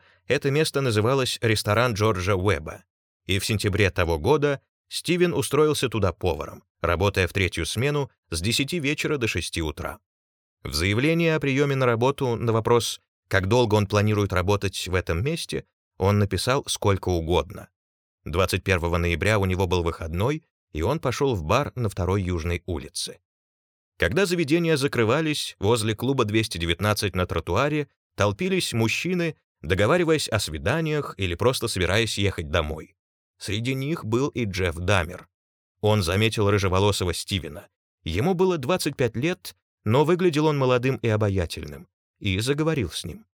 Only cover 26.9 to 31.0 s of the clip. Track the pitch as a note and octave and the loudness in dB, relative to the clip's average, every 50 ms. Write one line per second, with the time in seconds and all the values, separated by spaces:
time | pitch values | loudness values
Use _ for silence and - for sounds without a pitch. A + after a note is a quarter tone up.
26.9 | G#2 - A2 F#2+ - F#2 F2+ - F2 E2 - - F2 A2 C#3 D3+ D3+ D3+ C#3+ - | 0 0 -2 -2 -2 -2 -2 -2 -2 -4 -2 -2 0 0 0 0 -2 -4 -6 -8
27.9 | _ _ _ _ _ - G2+ - G2 - F#3 F#3 F#3+ F3 - - A#2 A2+ A2+ A2 | _ _ _ _ _ 0 0 0 0 -2 -2 -2 0 0 -2 -2 0 0 0 0
28.9 | - - - F3 F#3 F3 E3+ D#3+ C#3+ - _ _ _ _ - D#3 E3+ E3 G2+ A#2+ | 0 -2 -2 -2 -2 -2 -2 -4 -6 -8 _ _ _ _ -2 -2 2 2 4 4
29.9 | F3 G#3+ F3 D#3 D#3+ C#3+ - - - G2+ - - D#2 C#2+ C#2 G2+ C#3+ E3 D#3+ D3+ | 4 4 4 2 2 2 0 -2 -2 -2 -2 -4 -6 -4 -2 -2 -2 0 -2 -2
30.9 | D3+ D3 | -2 -4